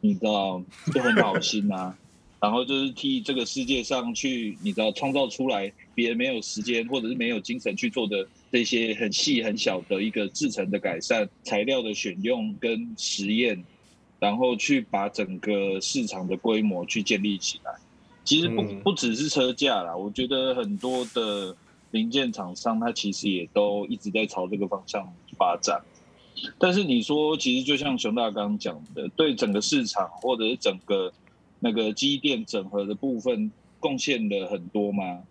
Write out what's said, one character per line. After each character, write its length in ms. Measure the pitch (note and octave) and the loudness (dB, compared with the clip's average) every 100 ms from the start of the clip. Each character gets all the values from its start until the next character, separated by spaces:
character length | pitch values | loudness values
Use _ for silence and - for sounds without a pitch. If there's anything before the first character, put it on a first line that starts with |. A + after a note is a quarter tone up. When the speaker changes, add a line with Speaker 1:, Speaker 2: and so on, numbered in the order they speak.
Speaker 1:
你 120 | G#2+ | 2
知 100 | G2 | 2
道， 380 | A2 G#2 F#2+ F#2 F#2 - - | 2 2 0 -2 -8 -8 -2
就 80 | C3+ | 2
很 140 | B2 D3+ | 4 4
好 240 | G#2+ F#2+ | 4 2
心 300 | - A2 G#2 | 0 0 0
啊， 260 | F#2 F#2 F#2 - - | -2 -6 -10 -20 -20
Speaker 2:
<laughs> 220 | - - | -20 0
Speaker 1:
然 120 | G#2 | 2
后 120 | A#2 | 2
就 220 | B2 C#3 C3+ | 0 0 -2
是 60 | |
替 280 | B2 C#3+ C3 | -2 -2 -2
这 140 | G#2+ | 0
个 120 | C3 A2+ | -2 -2
世 200 | C3+ B2 | -4 -2
界 180 | C3+ | -2
上 300 | A2+ C3+ A#2+ | 0 -2 -2
去， 440 | A2+ C3+ B2+ A2 - | -2 -2 -2 -4 -4
你 100 | G2 | -4
知 80 | G2 | 0
道， 120 | A2 | 0
创 200 | G2+ C#3 | 0 0
造 160 | C#3 C3 | 2 0
出 220 | - C3 | 0 0
来 220 | G#2+ G2 - - | 0 -2 -8 -8
别 160 | - A#2 | 0 2
人 80 | A#2 | 2
没 80 | C3 | 0
有 160 | A#2+ | -2
时 200 | - - | -4 -6
间 260 | G#2+ A#2+ A2+ | 0 0 0
或 140 | C3 | -2
者 80 | A2 | -2
是 60 | B2+ | -2
没 120 | A#2 | 0
有 120 | A2+ | -2
精 200 | F#2+ A#2+ | -2 -4
神 160 | - G2+ | -2 -2
去 140 | A#2+ | -2
做 180 | - A2 | 0 0
的 200 | G2+ F#2+ - _ | 0 -2 -10 _
这 120 | B2 | 2
些 300 | A2 A#2+ A2+ G#2 | 4 2 0 0
很 160 | A2 | 0
细 320 | G2+ - B2+ | 0 2 2
很 140 | A2+ G#2 | 2 0
小 240 | - F#2 | 0 -2
的 200 | E2 F#2+ | -2 0
一 80 | G#2+ | 0
个 180 | A2 G2+ | -2 -4
制 200 | - D3 | -2 -2
程 200 | G#2+ F#2+ | -2 -2
的 80 | G2 | 0
改 200 | G2 E2 | -2 -4
善、 280 | - A#2 G2+ _ | 0 0 0 _
材 200 | - G#2 | -2 0
料 180 | A2 C3+ | 2 0
的 120 | A2+ | 0
选 260 | G#2 G#2+ F2+ | -4 -4 -2
用 320 | G#2 B2 G#2+ G2+ | 0 0 -2 -2
跟 360 | A#2 A2+ A#2 A2 | -2 -2 -4 -6
实 360 | - - G2+ | -6 -4 0
验， 300 | A2 B2 G2 F2 _ _ _ _ _ | 2 2 0 -8 _ _ _ _ _
然 160 | G2+ G#2+ | 0 4
后 200 | B2+ A#2 | 2 2
去 260 | - C#3 | 2 2
把 260 | A2+ G2+ G2+ | 2 -2 -2
整 280 | - G2 F#2 | -2 -4 -4
个 400 | G#2+ G2+ G2 F#2+ | 0 2 2 0
市 280 | - C#3 A2 | -2 -2 -2
场 200 | F#2+ F#2 | -4 -4
的 80 | F#2 | -2
规 240 | A#2 A2 | 2 2
模 240 | G#2+ F2+ F2+ | 2 0 -2
去 180 | A2+ | -2
建 180 | G2+ G#2 | 2 2
立 160 | G#2 G2 | 2 -2
起 220 | - - | -4 -6
来。 80 | - - _ _ - - | -10 -14 _ _ -20 -12
其 180 | - D3+ | 2 2
实 80 | E3 | 4
不， 120 | A2+ | 0
Speaker 3:
嗯。 180 | G#2+ G2+ | -2 -2
Speaker 1:
不 120 | F#3+ | -2
只 220 | - B2 A2+ | 0 0 0
是 140 | D3+ | 0
车 240 | D3 B2+ | 2 2
架 280 | A#2+ C#3 A2 | 2 2 2
啦， 140 | F2 E2+ | -2 -6
我 160 | G2+ | -6
觉 160 | G#2 B2+ | -4 -2
得 260 | C3+ C3 | 0 0
很 240 | B2+ G#2+ G2+ | 0 -2 -2
多 280 | B2+ B2+ A#2+ | -2 -2 -2
的 420 | A#2+ A2 G2+ F#2+ F2+ - - _ | -2 0 -2 -4 -10 -20 -20 _
零 200 | A2+ A2+ | -2 2
件 200 | C3 C3 | 2 0
厂 240 | A2 F#2 F#2 | -4 -8 -4
商 240 | A#2 A2 | -2 0
它 120 | A#2 | -2
其 200 | A2+ G#2 | -2 -4
实 180 | F#2+ G#2 | -2 0
也 160 | F2+ E2 | 0 0
都 320 | G#2 G#2 G2+ G2 | 2 2 0 -4
一 80 | A2 | -6
直 160 | G#2 | -2
在 140 | G#2 G#2+ | -2 0
朝 220 | - F2+ | -2 -4
这 100 | G2 | -2
个 100 | G2 | -2
方 160 | G2 - | -4 -4
向 260 | G#2 F#2 - - - | -8 -8 -16 -20 0
发 200 | F#2 E2+ | 2 2
展。 200 | - - - - - - - - - - | 0 -2 -4 -20 -20 -20 -18 -12 -12 2
但 120 | F3+ | 4
是 100 | F3+ | 4
你 180 | F#3 B2 | 4 2
说， 340 | G#2+ D3+ D3+ D#3 | 4 2 2 2
其 200 | C3 B2+ | 2 0
实 80 | C3 | 2
就 100 | C#3+ | 0
像 200 | C#3+ B2+ | 2 0
熊 160 | A2+ | 0
大 100 | A2+ A2+ | 0 0
刚 200 | G#2+ G#2 | 0 -2
刚 80 | G#2 | -2
讲 200 | - D#2 D2+ | -4 -8 -12
的， 140 | - C#2+ - | -8 -8 2
对 180 | D#3 | 2
整 180 | A#2+ A2+ | 4 2
个 100 | G2+ | 2
市 260 | G#2 D3 A2+ | 2 2 2
场 220 | - F2+ | -2 -2
或 260 | F2 B2 B2 | -2 -2 0
者 80 | A2 | 0
是 80 | C3 | 2
整 200 | A2 F#2+ - | 0 -2 -2
个 260 | G2 F#2 - _ _ _ _ | 0 0 -6 _ _ _ _
那 120 | A#2+ | 0
个 220 | A2 A2 | 2 0
机 240 | G#2+ C#3 C#3+ | 0 0 2
电 280 | D3 B2 A2 | 0 0 0
整 200 | A2 F#2+ | -4 -2
合 160 | G2+ G2+ | -2 -2
的 80 | |
部 240 | G2+ C#3 A#2+ | -2 -2 -2
分 320 | B2+ A#2 G#2+ - _ _ | 0 0 -2 -4 _ _
贡 180 | D3+ C#3 | -2 0
献 300 | - B2+ G#2+ | 0 0 2
了 180 | G2+ F#2 | 0 -2
很 200 | G2 F2 | -4 -2
多 240 | G#2+ G2+ | 0 2
吗？ 320 | G2+ F#2 F2 - | 0 -2 -6 -12